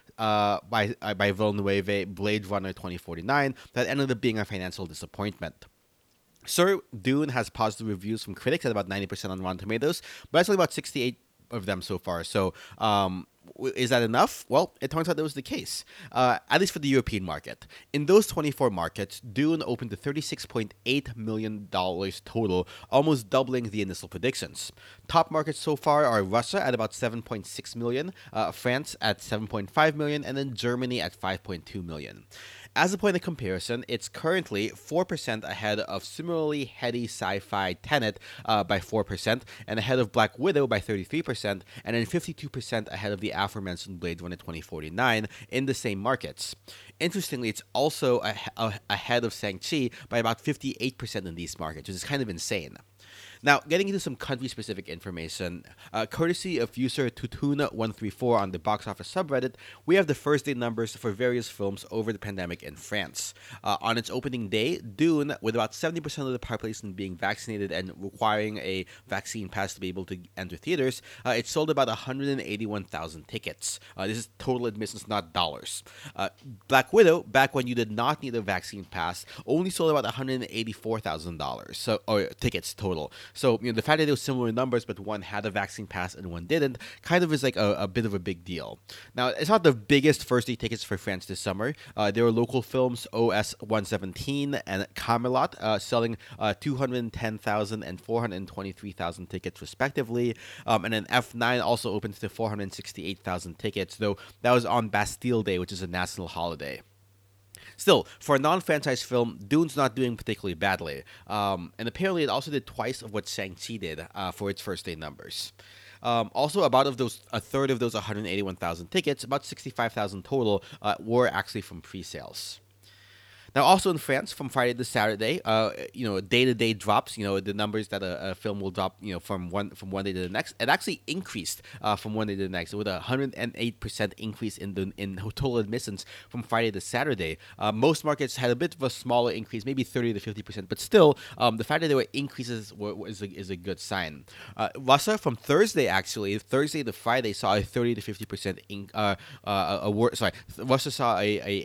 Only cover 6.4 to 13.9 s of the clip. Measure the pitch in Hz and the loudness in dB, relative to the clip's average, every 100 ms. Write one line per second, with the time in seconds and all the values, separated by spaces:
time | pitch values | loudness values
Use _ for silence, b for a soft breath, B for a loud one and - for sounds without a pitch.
6.4 | - - 180 196 - 110 95 139 151 127 | -4 2 4 2 -2 -4 0 2 2 0
7.4 | 110 - 110 104 110 98 101 110 - 92 | -4 0 0 0 -6 -4 -4 -6 -6 -4
8.4 | 127 170 131 104 92 98 95 101 101 92 | 0 0 0 -2 -2 -4 -4 -6 -6 -4
9.4 | 92 92 95 113 143 175 B B B 156 | -4 -4 -4 0 0 -2 B B B 4
10.4 | 180 196 170 - - 143 123 120 _ _ | 6 4 2 0 -6 -2 -2 -2 _ _
11.4 | _ 117 95 95 - 95 - 85 82 107 | _ -6 -2 -4 -2 -6 -2 -4 0 2
12.4 | 95 B B B 110 104 95 92 - _ | 2 B B B 4 4 4 0 -8 _
13.4 | - - 131 - 123 | -20 -6 -4 0 4